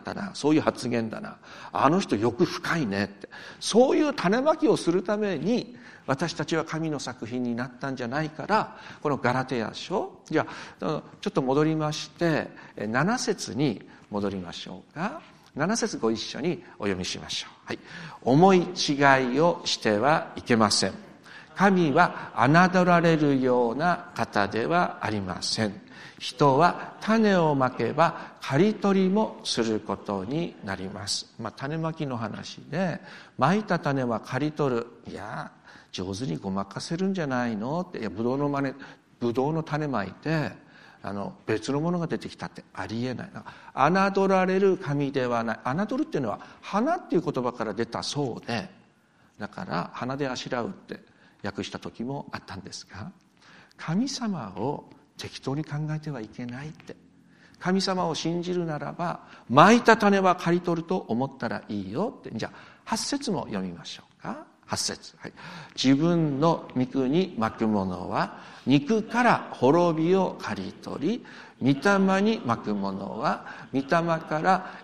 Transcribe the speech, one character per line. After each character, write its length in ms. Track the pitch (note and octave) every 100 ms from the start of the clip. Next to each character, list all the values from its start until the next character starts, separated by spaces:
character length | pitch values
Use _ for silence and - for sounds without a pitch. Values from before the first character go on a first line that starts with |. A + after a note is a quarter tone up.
た 120 | -
な。 160 | F#2+ G2
そ 160 | - C#3+
う 40 |
い 40 | D#3
う 40 |
発 260 | A#2 - B2
言 220 | A#2 A2+
だ 100 | G#2+
な。 160 | G#2+ - - - -
あ 180 | F2+ B2+
の 100 | F3+
人 160 | G3+ G#2+
欲 280 | A#2 A#2
深 340 | E3+ - - E3
い 80 | A#2+
ね」 180 | G2 G2+
っ 20 |
て。 200 | - - - - -
そ 300 | - G#3 C4
う 60 | D#4
い 60 |
う 120 | D4+
種 260 | - F3 A3+
ま 160 | C#4+ D#4+
き 120 | D4+
を 80 | D#3+
す 140 | -
る 120 | F3
た 140 | G3+ G#3
め 200 | G#3 D#3+
に、 400 | D#3+ A#3+ - - - - -
私 280 | C3+ E3
た 100 | -
ち 120 | D3 D#3+
は 80 |
神 260 | D3+ D#3+ D#3+
の 100 | C#3+
作 260 | C3 A#2+ G#2+
品 160 | B2+
に 120 | B2
な 120 | A#2 B2
っ 120 | -
た 120 | C#3
ん 60 | B2+
じ 80 |
ゃ 40 | A#2+
な 140 | C#3
い 80 | D3+
か 160 | - C#3
ら、 300 | G#3 D#3 - - -
こ 80 | D3+
の 60 | C3+
ガ 160 | A#2+
ラ 120 | B2+
テ 140 | C#3 B2+
ヤ 120 | G#2+
書、 460 | - - F#3+ F#4+ - -
じ 120 | D#3
ゃ 80 | - - - -
あ、 220 | - D3 - -
ち 80 | G3+
ょ 0 |
っ 40 |
と 100 | E3
戻 220 | B2+ C#3
り 120 | D#3 D#3
ま 160 | D3+
し 180 | D3+ -
て、 380 | - E3+ C#3+ - - - -
七 420 | G#2+ A#2+ E3 B3
節 360 | - G3 -
に 280 | G2+ D3 G#2 - - -
戻 200 | G#2 G2+
り 100 | G2
ま 120 | F2
し 140 | - -
ょ 140 | F#2 -
う 40 |
か。 260 | C#3+ G3 D#4+ - - -
七 220 | - E3 A#3
節 220 | A3+ C#3+
ご 120 | A2+
一 100 | A2+
緒 200 | - -
に 220 | D#3+ D#3+ - -
お 60 |
読 120 | G2+ F2+
み 80 |
し 140 | F2+ -
ま 100 | D#2
し 160 | -
ょ 40 | - -
う。 40 | -
は 40 |
い。 60 | - - - - -
「思 320 | - C#3 F#3+
い 40 | F#3
違 340 | E3 - - C#3 C#3 C3+ B2+
い 60 | C3
を 220 | E3+ E3+
し 140 | - -
て 200 | A#2 G#2
は 340 | C3 E3 - -
い 60 |
け 120 | -
ま 160 | A#2 A2+
せ 180 | - F#3+
ん。 40 | - - - - - - -
神 340 | G3 F#3 E3
は 400 | C#3 F3 - - -
侮 480 | A#2+ E3 F#3 F#3
ら 160 | F3+ F3
れ 160 | E3 D#3+
る 240 | D3 C3+
よ 300 | B2+ B2 A#2+
う 60 | B2
な 340 | F3 E3+ -
方 320 | - A2+ G#2+ G2
で 200 | A2 C3
は 320 | E3+ - -
あ 80 | G#2+
り 100 | G#2+
ま 220 | F#2+ E2+
せ 240 | - - G#2+
ん。 140 | F#2+ - - - -
人 400 | - - D3 C3+
は 360 | F3 - - -
種 340 | - A3+ G#3+ F#3
を 180 | D#3+
ま 160 | C#3 B2+
け 220 | - A#2
ば 420 | C#3+ E3 - - -
刈 180 | - C3+
り 160 | G#3
取 300 | G#3+ G3+ G3
り 60 | F#3
も 300 | G3+ A3 -
す 180 | - -
る 180 | A2+ G#2+
こ 160 | - G2
と 280 | - G2
に 300 | F#2+ D3+ E3+ -
な 100 | G2+ F#2
り 120 | F#2+
ま 180 | G2+ G2+
す。」 260 | - - -
ま 80 | A2
あ、 40 | -
種 220 | C#3 D#3+
ま 160 | D#3+
き 120 | D#3 C#3+
の 100 | A#2+
話 380 | A2 G2 F#2+ - -
で、 300 | D#3 F#3+ - - - - -
ま 160 | C3+
い 100 | G3+
た 140 | G#3 F3
種 260 | D3+ C#3
は 160 | B2 A2
刈 180 | - C3
り 120 | D3+
取 240 | D3+ C#3+ A#2+
る。 100 | - - -
い 60 |
や、 360 | F2+ G#2 D3+ D3+ _ - - - -
上 180 | F#2
手 120 | G2 C3+
に 100 | D#3
ご 140 | G2
ま 160 | G2 G2
か 140 | -
せ 160 | - E3+
る 100 | F#3+
ん 60 |
じ 80 | F#3+
ゃ 40 | D3
な 220 | B2+ A#2+
い 80 | G#2+
の 240 | A#2 E3
っ 100 | F3+
て。 80 | -
い 40 |
や、 80 | G#2+
ぶ 120 | F2+
ど 120 | A#2+
う 40 | C3+
の 120 | C#3+
ま 100 | C#3
ね、 140 | C#3 C3 - - _ -
ぶ 140 | A#2+
ど 160 | A#2 C#3
う 40 |
の 80 | D#3+
種 260 | D3+ D3 D3+
ま 160 | A#2+
い 80 | F#2+
て、 400 | - C#3+ D#3+ A#2 - - - - -
あ 100 | G2
の、 220 | G2+ G2 F#2+ -
別 260 | G#2+ -
の 80 | C#3
も 100 | E3
の 80 | F3+
が 80 | E3
出 120 | A2+
て 100 | -
き 80 | -
た 100 | F2
っ 40 |
て 140 | - -
あ 120 | - F#2+
り 200 | A2+ B2+
え 80 |
な 100 | A#2+
い。 60 | - - - - - - D3+
侮 360 | F#3 G3 F#3+ G3
ら 160 | F#3+
れ 160 | F#3 F#3+
る 160 | G3 F3+
神 360 | D3 C#3+ C#3
で 140 | C#3 B2
は 180 | A#2
な 100 | A2+
い。 40 | A2
侮 320 | B2 D3 G#3+ B3+
る 60 |
っ 40 | D4+
て 120 | F3
い 20 |
う 40 |
の 60 | A#2
は、 100 | - - -
花 360 | - G3 C4+ F4+
っ 120 | -
て 60 |
い 40 | F3
う 40 |
言 200 | D#3 C3
葉 100 | B2
か 120 | -
ら 80 | A2
出 140 | G2 A2+
た 160 | G2+
そ 380 | - C#3+ C#3 G#2
う 40 | -
で、 220 | A#2 F#2+ - _ _ _ _ _ -
だ 100 | G#2
か 160 | -
ら、 260 | F#2+ D3 -
花 220 | - B2 C#3
で 120 | C#3
あ 80 | B2
し 140 | -
ら 120 | B2+
う 60 | A2+
っ 20 |
て 280 | - - - _ _ _ _
訳 220 | G2+ G2
し 60 | F#2+
た 80 | F2+
時 260 | F2 -
も 220 | A#2 C#3+ -
あ 60 | F#2
っ 40 |
た 120 | - F#2+
ん 40 |
で 120 | -
す 140 | - -
が、 200 | - D#3 - _ _ - - - -
神 320 | - F3 C#4
様 440 | B3+ A3+ F3+ G#2 F2+
を 280 | B2 D3 - - _ -
適 240 | G2 -
当 140 | -
に 100 | C#3+
考 120 | D3+ D3 D3+
え 100 | D#3
て 100 | D#3
は 100 | C3+
い 80 | G#2+
け 160 | -
な 200 | B2 B2
い 40 | D3+
っ 40 |
て。 240 | E3 - - _ _ _ _ - -
神 220 | F3 F#3+
様 260 | F#3+ F#3 F3
を 80 |
信 280 | D3+ D#3+ E3+
じ 100 | F3
る 140 | F3+ E3
な 120 | D3
ら 140 | C#3+
ば、 280 | - E3+ - - - -
ま 240 | B2+ F3+
い 80 | A#3
た 160 | A#3+ A3+
種 240 | G#3 G3
は 160 | F#3+ F3
刈 160 | E3+
り 80 | F3
取 220 | F3 E3
る 40 | E3
と 100 | F#3 -
思 160 | A2+
っ 60 | C3+ C3+
た 100 | A#2
ら 140 | G#2 -
い 200 | G#2 F#2+
い 40 |
よ 200 | A#2 G#3 -
っ 40 |
て。 80 | -
じ 100 | -
ゃ 60 | G#2
あ、 60 | - - -
八 140 | - A3
節 320 | - C#4+ C4
も 140 | D#3 -
読 160 | G2
み 100 | F#2+
ま 120 | E2+
し 140 | - -
ょ 20 | - _
う 40 |
か。 240 | D#3+ C#4 D#4+ _ -
八 100 | -
節。 400 | - - - -
は 100 | -
い。 40 | - - E3+ - -
「自 140 | C3
分 460 | C#3 E3 E3+ D#3 C3+
の 280 | E3 D#3+ - C3
御 100 | B2+
国 220 | C#3 B2+
に 260 | D#3+ F#3 -
ま 120 | A2
く 140 | - A2
も 180 | G#2
の 260 | F#2+ F2+ F2+
は、 280 | A#2 F#3 - - - -
肉 360 | C#3+ C#3+ A3
か 200 | A3 A#3
ら 260 | A#3+ D3 -
滅 520 | - B2+ E3 F3 D#3+
び 100 | E3 F#3+
を 200 | F#3 -
刈 140 | -
り 200 | G#2 F#2+ -
取 400 | - F#2 D#3+ A#3+ - - - -
り、 120 | A#2
御 60 | C#3
霊 400 | G3+ G3 F#3+ F#3+
に 220 | G#3 A3+
ま 140 | B2 A2+
く 160 | G#2+
も 180 | G#2 G2
の 260 | F#2+ G2 G#2+
は、 280 | D3 G#3 - - -
御 60 | C3+
霊 80 | C3+
か 520 | E3+ E3+ D#3+ - D#3
ら 320 | F3 F#3 F#3 -